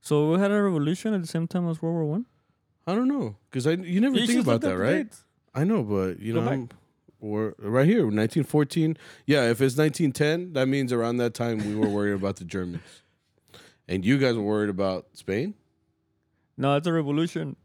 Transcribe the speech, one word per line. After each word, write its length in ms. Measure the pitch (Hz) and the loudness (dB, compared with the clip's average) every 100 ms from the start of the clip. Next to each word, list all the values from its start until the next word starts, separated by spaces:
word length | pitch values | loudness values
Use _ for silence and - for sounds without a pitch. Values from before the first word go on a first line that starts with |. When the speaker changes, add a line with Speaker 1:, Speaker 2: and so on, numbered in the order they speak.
Speaker 1:
So 300 | - 151 151 | 0 2 2
we 60 | 175 | 2
had 120 | 196 | 2
a 120 | 208 | 2
revolution 500 | 202 165 143 185 220 | 2 0 0 -2 -2
at 60 | 208 | -4
the 60 | 165 | -4
same 180 | 170 165 | -4 -4
time 220 | 180 175 | -2 -2
as 140 | 160 | -4
World 120 | 160 170 | -4 -2
War 80 | 151 | -2
One? 180 | 170 247 _ _ _ _ _ - | -4 -6 _ _ _ _ _ -4
Speaker 2:
I 60 | |
don't 140 | 196 254 | 0 0
know, 280 | 285 123 101 _ | 0 -4 -8 _
'cause 160 | 131 127 | -2 0
I, 60 | |
you 280 | 170 180 180 | 0 0 2
never 140 | 254 254 | 2 2
Speaker 1:
You 100 | 233 | 2
Speaker 2:
think 80 | 240 | 2
Speaker 1:
just 80 | 175 | 4
Speaker 2:
about 60 | |
Speaker 1:
looked 120 | 117 | 2
up 60 | 101 | 2
Speaker 2:
that, 60 | 92 | 0
Speaker 1:
the 60 | |
Speaker 2:
right? 100 | 107 180 247 | 2 0 -2
Speaker 1:
dates. 140 | - _ _ _ | -10 _ _ _
Speaker 2:
I 120 | 127 | -2
know, 180 | 165 220 | 0 0
but, 380 | 107 101 95 85 | 0 0 -2 -4
you 140 | 104 | -2
Speaker 1:
Go 60 | 113 | 0
Speaker 2:
know, 60 | 113 | 0
Speaker 1:
back. 60 | |
Speaker 2:
I'm, 140 | 135 120 - _ _ _ _ | -2 -6 -16 _ _ _ _
we're, 340 | 107 107 107 - | -6 -4 -4 -6
right 300 | 101 123 147 | -2 4 6
here, 200 | 226 131 | 6 4
nineteen 320 | 104 110 - | 2 2 2
fourteen. 520 | 135 151 147 - 160 160 - - - | 2 2 2 2 0 0 -10 -14 0
Yeah, 240 | 147 120 | 2 4
if 100 | 113 | 2
it's 160 | 135 127 | 2 4
nineteen 360 | 156 - 156 | 0 2 0
ten, 400 | 123 151 165 180 | 2 0 0 -4
that 140 | 147 131 | -2 0
means 240 | 139 131 | 0 0
around 240 | 123 117 120 | 0 0 0
that 180 | 120 | -2
time 240 | 117 117 110 | -2 -4 -2
we 160 | 104 | -4
were 140 | 104 107 | 0 0
worried 240 | 101 104 | 0 -2
about 240 | 101 98 98 | -2 -4 -6
the 80 | |
Germans. 380 | 87 98 90 85 - | -8 -8 -6 -10 -14
Speaker 1:
<laughs> 60 | - _ _ _ _ _ - - _ - | -20 _ _ _ _ _ -20 -20 _ -6
Speaker 2:
And 160 | 92 | -4
you 140 | 92 139 | 0 2
guys 160 | 135 117 | 2 0
were 60 | |
worried 260 | 104 107 104 | 0 0 -2
about 360 | 95 98 92 - | -2 -2 -2 -8
Spain? 420 | - - 98 170 208 _ _ _ _ _ _ _ _ _ - | -16 -6 -4 -4 -8 _ _ _ _ _ _ _ _ _ -4
Speaker 1:
No, 200 | 135 143 | 0 0
it's 100 | 170 | 0
a 40 | |
revolution. 640 | 165 143 143 170 - 151 - | -2 0 -2 -2 -4 -8 -10